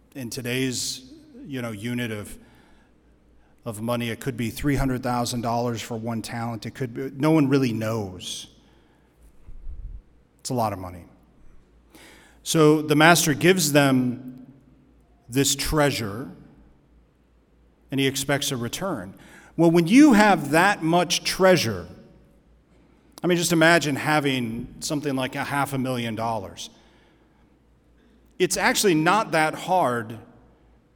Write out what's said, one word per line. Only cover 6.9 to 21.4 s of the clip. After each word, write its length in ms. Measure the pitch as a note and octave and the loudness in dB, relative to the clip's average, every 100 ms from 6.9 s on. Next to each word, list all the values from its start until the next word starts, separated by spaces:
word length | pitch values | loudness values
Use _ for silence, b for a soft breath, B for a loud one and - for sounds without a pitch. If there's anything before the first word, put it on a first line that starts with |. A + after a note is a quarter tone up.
be, 160 | C3 C3+ C#3 | -8 -10 -2
no 160 | D3+ | 2
one 160 | D#3+ C3+ | 4 4
really 240 | C#3 B2+ | 2 2
knows." 760 | A2 A2 A2+ G2 F2+ - - - _ b b b b b b - - - - - - - - - _ _ _ | -2 -4 -6 -8 -10 -12 -14 -16 _ b b b b b b -20 -20 -20 -14 -14 -12 -14 -16 -20 _ _ _
It's 120 | - | -8
a 40 | |
lot 180 | B2 A2 | -4 -4
of 60 | F#2+ | -4
money. 260 | F2+ F2+ F2 _ _ _ - - _ _ _ B B B B B | -12 -16 -20 _ _ _ -20 -20 _ _ _ B B B B B
So 380 | - E3 D3+ D#3 | -2 4 6 6
the 160 | D3+ D3 | 4 6
master 380 | D#3+ E3 E3 | 6 6 4
gives 380 | B2 E3+ F#3 D3 | 2 4 4 4
them 760 | C#3+ C#3 B2+ B2 A#2 - - - - _ _ _ _ _ _ - | 4 4 4 0 -4 -10 -18 -20 -20 _ _ _ _ _ _ -6
this 260 | C3 C3+ | 0 0
treasure, 760 | C#3 - D#3 C#3+ G#2+ G#2 G#2 - - - - - _ _ _ _ _ _ _ _ _ _ _ - | 0 -2 2 2 0 -6 -8 -12 -16 -20 -20 -20 _ _ _ _ _ _ _ _ _ _ _ -8
and 100 | C3+ | 0
he 60 | C3+ | 0
expects 440 | C3+ - C#3 - | 0 -2 -2 -2
a 60 | B2+ | -4
return. 580 | A#2 - F#3+ B2+ F#2+ - B B B - | -6 -6 -6 -6 -10 -16 B B B 2
Well, 140 | E3 | 4
when 160 | E3+ E3 | 4 6
you 280 | B3+ D4+ | 8 8
have 380 | G#3 G#3 F3 C#3 | 8 6 4 2
that 300 | D#3+ G3 G3+ | 2 4 2
much 420 | D#3+ F3 F3 - | 0 2 0 -2
treasure, 640 | - - | -4 2